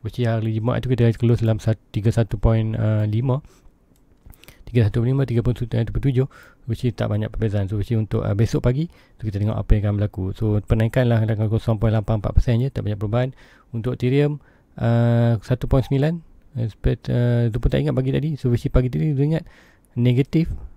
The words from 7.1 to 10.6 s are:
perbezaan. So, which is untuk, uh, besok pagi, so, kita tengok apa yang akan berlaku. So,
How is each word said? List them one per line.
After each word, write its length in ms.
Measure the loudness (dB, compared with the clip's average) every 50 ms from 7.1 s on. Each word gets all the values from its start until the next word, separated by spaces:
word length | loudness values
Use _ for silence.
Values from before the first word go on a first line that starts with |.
| 0 -2 -2 -4
perbezaan. 320 | -4 -4 -2 -2 0 -2 -2
So, 160 | -2 -2 -4
which 160 | -2 0 0
is 0 |
untuk, 320 | -2 0 0 -2 -2 -2 -2
uh, 80 | 0
besok 320 | 0 0 0 0 0 0 0
pagi, 240 | 0 0 -4 -6 -8 -20 _ _ _
so, 80 | -10 -8
kita 160 | -6 -4 -2
tengok 160 | -2 -2 -2
apa 160 | -4 2 2
yang 160 | 2 4 4 0
akan 60 | 0
berlaku. 400 | 0 -2 -2 -4 -6 -6 -6 -4
So, 240 | -4 -2 0 0 0